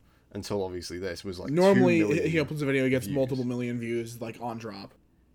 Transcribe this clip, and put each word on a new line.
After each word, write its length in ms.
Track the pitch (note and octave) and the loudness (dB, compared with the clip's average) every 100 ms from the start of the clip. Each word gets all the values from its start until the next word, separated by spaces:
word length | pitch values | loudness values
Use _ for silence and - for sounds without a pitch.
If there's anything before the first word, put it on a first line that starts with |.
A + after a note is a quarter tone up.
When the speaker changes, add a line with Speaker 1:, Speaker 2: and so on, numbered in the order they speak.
| _ _ _ | _ _ _
Speaker 1:
until 320 | G2+ F#2 G#2 | -12 -4 -2
obviously 340 | F#2+ F2+ E2 F2 | -2 -4 -8 -6
this, 260 | F#2+ E2+ | -6 -6
was, 140 | G2+ F2+ | -8 -8
like, 120 | F2+ | -2
Speaker 2:
Normally, 500 | D3+ F#3+ G3 - E3+ | 4 6 8 6 6
Speaker 1:
two 80 | D#3+ | 4
million 220 | E3+ D#3 | 2 2
Speaker 2:
he 80 | D#3+ | 0
uploads 220 | C#3+ D3+ | 0 -2
a 60 | C#3+ | 0
video, 180 | C#3 | 2
he 60 | C3 | 2
gets 160 | C3 A2+ | 2 0
Speaker 1:
views. 100 | C#3+ | 0
Speaker 2:
multiple 280 | C3 C3 | 0 0
million 340 | B2 B2 A#2+ A#2+ | -2 -4 -4 -4
views, 420 | A#2 A#2 A2+ A#2 | -4 -4 -6 -8
like, 160 | A#2 A2+ | -10 -8
on 180 | A#2+ A2+ | -8 -8
drop. 340 | A2 G2 G2+ - _ _ _ | -10 -12 -16 -20 _ _ _